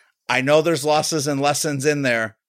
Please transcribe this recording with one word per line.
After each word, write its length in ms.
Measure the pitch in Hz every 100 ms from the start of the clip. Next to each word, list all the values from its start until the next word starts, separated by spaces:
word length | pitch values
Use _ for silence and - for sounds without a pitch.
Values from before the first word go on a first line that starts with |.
| _ _ -
I 120 | 123
know 220 | 135 151
there's 220 | 160 156
losses 420 | 147 151 156 160 143
and 140 | 139
lessons 440 | 143 139 151 143
in 180 | 143 147
there. 340 | 135 117 110 -